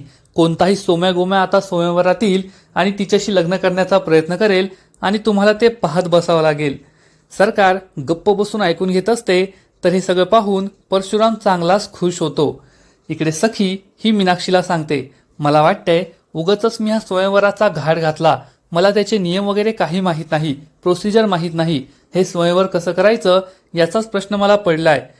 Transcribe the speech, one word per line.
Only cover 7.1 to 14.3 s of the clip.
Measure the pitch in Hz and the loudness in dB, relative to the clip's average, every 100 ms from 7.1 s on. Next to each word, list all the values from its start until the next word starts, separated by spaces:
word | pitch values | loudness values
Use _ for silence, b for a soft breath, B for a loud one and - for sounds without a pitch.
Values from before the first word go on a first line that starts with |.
| b b - | b b 0
सरकार | 208 220 190 190 - - 131 | 0 4 2 2 -4 -10 -6
गप्प | 165 - | -2 0
बसून | 196 208 214 | 0 -2 -2
ऐकून | 180 165 185 | -2 -2 -2
घेत | 185 190 | -2 0
असते, | 233 - 180 190 B B _ | -2 0 0 -2 B B _
तर | 185 | -2
हे | 185 | 0
सगळं | 185 180 | 0 0
पाहून | 180 220 208 196 196 - _ | 2 2 2 -2 -4 -10 _
परशुराम | 190 190 214 226 | -4 -2 0 0
चांगलाच | 220 208 180 170 202 - | 0 0 0 2 0 -2
खुश | - 180 175 | -6 -4 -2
होतो. | 160 - 143 - b b b b - | -4 -2 -2 -4 b b b b -12
इकडे | 156 160 | -6 -4
सखी | - 226 226 190 190 - _ | -2 -2 -2 -4 -4 -12 _
ही | 220 | -2
मीनाक्षीला | 214 185 | 0 2